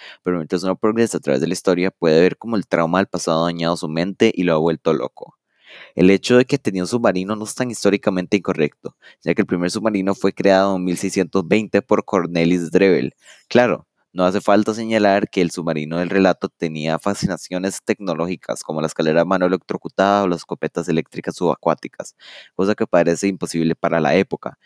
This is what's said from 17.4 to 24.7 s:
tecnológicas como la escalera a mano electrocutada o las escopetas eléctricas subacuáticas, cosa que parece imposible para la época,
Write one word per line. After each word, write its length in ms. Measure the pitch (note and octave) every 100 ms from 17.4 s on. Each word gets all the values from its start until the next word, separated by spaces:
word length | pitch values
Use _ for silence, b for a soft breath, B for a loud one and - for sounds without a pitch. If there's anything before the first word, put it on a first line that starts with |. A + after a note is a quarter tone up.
| - F2+ F#2+ -
tecnológicas 800 | - G#2+ G2 D#2 F2 F2+ - -
como 200 | - D#2
la 40 | D#2
escalera 360 | - D#2+ D#2+
a 20 |
mano 220 | E2+ F#2+ F2+
electrocutada 760 | F#2 - F2 E2 - G2 G2+
o 40 | G2
las 120 | E2+
escopetas 460 | - - D#2 - E2+
eléctricas 480 | D#2+ - - -
subacuáticas, 800 | - F2 - E2+ D2+ - - - B B B B
cosa 200 | - G2
que 120 | G#2 A2
parece 420 | F2+ E2+ E2+ G2+
imposible 460 | F#2 E2+ E2 E2
para 260 | D#2+ E2+ E2
la 140 | D2
época, 440 | E2+ G2 - - - _